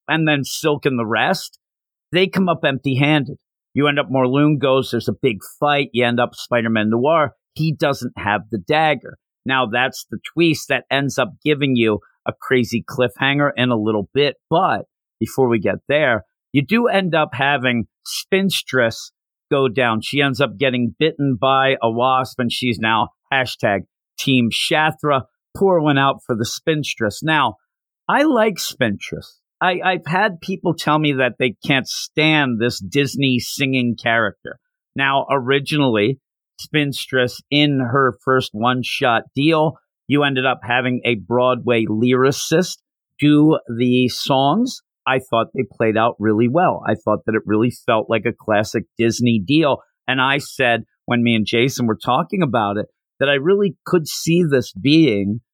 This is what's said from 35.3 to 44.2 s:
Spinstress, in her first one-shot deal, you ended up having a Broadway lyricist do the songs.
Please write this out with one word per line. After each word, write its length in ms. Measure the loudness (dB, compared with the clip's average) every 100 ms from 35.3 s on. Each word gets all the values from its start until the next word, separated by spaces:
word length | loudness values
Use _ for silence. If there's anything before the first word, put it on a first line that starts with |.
| -2 0 -2 0 0 2 2 0 -2 _ _ _ -20
Spinstress, 800 | -4 -2 -2 -6 -4 -2 -2 -4 -2
in 300 | 0 2 0
her 360 | 0 2 0 0
first 260 | 0 0 -2
one-shot 720 | -2 -2 -2 -4 -2 0 0 -2
deal, 440 | 0 2 2 0 -4 _ _ -2
you 160 | 0
ended 240 | 2 0 0
up 140 | -2
having 380 | -2 0 0 0
a 120 | 0 -2
Broadway 680 | -2 2 2 0 0 0 0
lyricist 880 | 0 2 4 2 0 0 0 0 -8 _ _ _ 0
do 400 | 4 6 6 2 -2
the 400 | -2 2 2 2
songs. 760 | -2